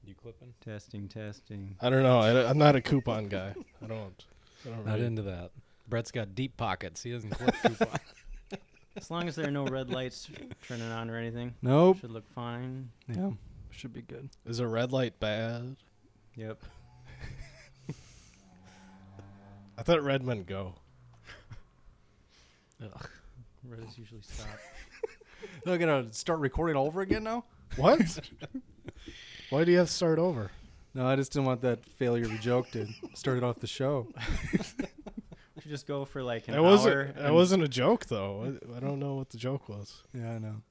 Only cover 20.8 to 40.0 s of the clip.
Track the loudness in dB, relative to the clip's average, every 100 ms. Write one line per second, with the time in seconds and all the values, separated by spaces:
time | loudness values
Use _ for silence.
20.8 | -20 _ -20 -20 -20 -20 -18 -18 -20 _
21.8 | -20 _ _ _ _ _ _ _ _ _
22.8 | -18 -16 -20 -20 -20 -20 -20 _ -18 -16
23.8 | -16 -18 -20 -20 -14 -12 -12 -14 -18 -20
24.8 | -20 -12 -12 -12 -20 -18 -18 -10 -2 0
25.8 | 4 2 0 -8 -4 0 0 0 0 2
26.8 | 0 -2 0 0 0 -6 -8 -20 -12 2
27.8 | 6 6 4 0 -12 -14 -12 -12 -14 -18
28.8 | -18 -16 -20 -18 -18 -18 -2 2 6 6
29.8 | 6 4 2 4 2 0 -6 -8 -20 -20
30.8 | -14 -2 2 2 2 0 2 2 2 0
31.8 | -4 -2 2 2 0 -2 2 2 0 -6
32.8 | -6 -8 -14 -6 -2 0 0 -2 -6 -2
33.8 | -2 0 -4 -8 -4 -4 0 -2 -4 -8
34.8 | -10 -10 -16 -16 -18 -20 _ -20 -12 -10
35.8 | -6 -6 -6 -8 -6 -6 -2 6 10 10
36.8 | 8 4 0 -4 4 6 8 6 2 2
37.8 | 4 2 0 -4 -4 -4 -6 -8 -10 -6
38.8 | -4 -4 -4 -6 -8 -6 -4 -4 -6 -12
39.8 | -12 -18